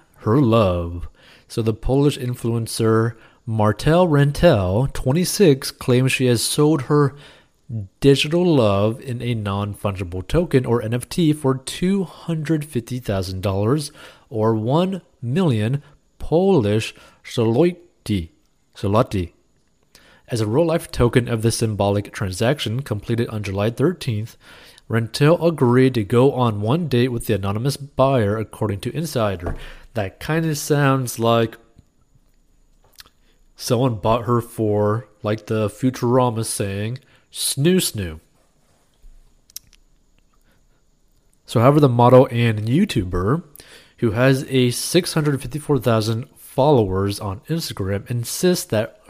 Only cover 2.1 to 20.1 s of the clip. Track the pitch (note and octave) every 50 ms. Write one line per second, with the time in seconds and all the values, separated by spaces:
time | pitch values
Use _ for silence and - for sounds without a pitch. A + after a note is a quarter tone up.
2.1 | C#3 - B2+ B2 B2 - - A#2 A#2 A#2 A2+ - - - A2+ A2+ A2 A2 A2+ A#2
3.1 | - - - - _ _ - A#2 A2 A2 G#2 G#2+ G#2+ - - D3 D#3+ F3+ F#3 E3+
4.1 | D3 C#3+ C#3 D3 C#3+ - E3+ F3 C#3 G2+ F#2 F2+ F#2+ A2+ C3+ C#3 - - - B2+
5.1 | C#3 F3+ - - - - G3+ D#3 C3+ C#3 - - - - - C3 A#2+ B2+ C3 C3
6.1 | - - B2+ B2 A#2+ A2 - - - D3 D3 D3+ D#3+ C#3+ B2 - D3+ D3 C#3+ C3
7.1 | - - - - - - _ _ _ _ _ - A#2 A2 G2 - _ - - C#3
8.1 | C#3 C3+ D3+ D3+ E3 F3 F3+ F3+ D#3 C3 A2+ G2+ G2 G2 G#2 A2 A#2 - - C3
9.1 | A#2 B2 A#2+ A#2+ A#2+ A2 G#2 G2+ G2 G2+ G2+ G#2 G2 - - G2+ F#2+ F2+ G2 F2
10.1 | F2+ F#2 - - - D#3+ F3+ D#3 - B2+ C3 A#2+ A#2 A#2+ A2 A2+ A#2+ B2 - -
11.1 | - F3+ E3 D3+ D3 D3+ - C3 C3 C3 - - - - F3 F#3 G3+ G3 F3+ -
12.1 | - - - - E3+ D#3 D3 D3+ D#3+ D3+ D3 - - A#2+ - - B2 B2+ - -
13.1 | G2 F#2+ F2+ F#2 F#2 F#2 F#2 G2+ F#2+ G2 G#2 A2+ C#3+ D#3 D3 - - - - -
14.1 | - _ _ - A2+ A2 G#2+ A2+ A2+ A2 G#2+ B2 C#3 E3+ F#3 F#3+ F#3+ E3+ - _
15.1 | _ _ A#2+ A#2 C3 F#3+ F#3 D3+ A#2 G#2+ G#2+ A#2 C#3+ C#3+ - _ _ _ _ _
16.1 | _ - - - D3+ E3+ F#3+ G3 F#3+ C#3 G#2 G2+ G#2 A2+ A2+ - - - - -
17.1 | _ _ - - - B2 A2+ A2+ A2+ C3+ E3+ F3+ F3 - - _ _ _ - -
18.1 | G#2 F#2 E2 - _ _ _ _ _ _ _ _ _ - A2 G2 G2+ A2+ A#2+ -
19.1 | - F#2+ F2 - _ _ _ _ _ _ _ _ _ _ _ _ _ - _ _